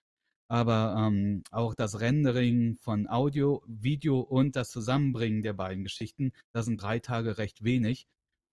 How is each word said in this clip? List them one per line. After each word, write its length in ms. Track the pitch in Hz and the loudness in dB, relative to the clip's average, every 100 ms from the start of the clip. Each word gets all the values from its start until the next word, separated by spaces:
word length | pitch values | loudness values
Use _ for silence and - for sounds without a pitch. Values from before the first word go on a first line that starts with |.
| _ _ _ _ - | _ _ _ _ -4
aber, 480 | 120 117 110 110 107 | 0 2 2 2 2
ähm, 460 | 107 101 101 98 - | 2 2 2 -2 -4
auch 240 | 113 117 113 | -4 -2 -2
das 240 | 107 101 | -4 0
Rendering 760 | 117 151 139 123 123 120 117 110 | 2 4 2 2 4 4 2 0
von 280 | - 104 101 | -2 -2 0
Audio, 540 | 120 143 143 143 139 - | 0 2 2 2 0 -4
Video 500 | 110 123 147 156 131 | -4 -2 0 2 0
und 380 | - 131 139 127 | 2 2 2 0
das 140 | 117 | -4
Zusammenbringen 720 | 123 110 135 143 127 113 107 | -6 -2 0 0 0 0 0
der 100 | 107 | -2
beiden 320 | 95 92 95 | -4 -6 -6
Geschichten, 480 | 98 - 110 - 131 - _ | -8 -8 -10 -4 -4 -6 _
da 100 | 117 | -4
sind 200 | 113 104 | -4 -4
drei 160 | 101 120 | -2 -4
Tage 400 | - 120 113 104 | -2 -4 -2 -4
recht 240 | 107 - | -6 -4
wenig. 460 | 107 127 110 127 - _ _ _ _ | 0 2 0 -2 -8 _ _ _ _